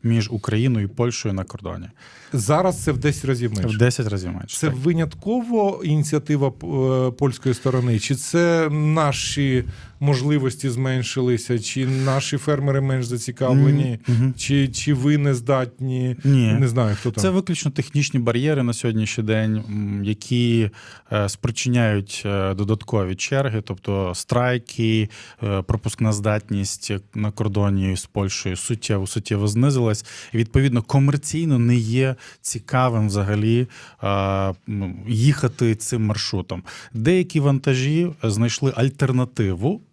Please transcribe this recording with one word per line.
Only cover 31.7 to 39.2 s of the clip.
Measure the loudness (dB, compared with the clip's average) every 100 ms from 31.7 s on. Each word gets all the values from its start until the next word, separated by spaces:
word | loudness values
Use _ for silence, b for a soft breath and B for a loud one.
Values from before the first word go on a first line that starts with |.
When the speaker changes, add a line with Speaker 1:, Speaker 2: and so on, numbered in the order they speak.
| 2
Speaker 1:
є | 2 0 0 -2 B B
цікавим | -10 -10 -2 2 2 2 0
взагалі, | 0 0 0 2 2 0 B B B
е, | -2 0 0 0 -2 -4 -8
ну, | -6 -6 -8 -4
їхати | 2 2 2 -2 0 0
цим | 0 -4 -2 -2
маршрутом. | -2 -4 -4 -4 -10 B B B
Деякі | -2 2 2 2 0
вантажі | 2 2 2 0 2 0 -2 -2
знайшли | -2 2 0 0 -2 2
альтернативу | 0 2 0 0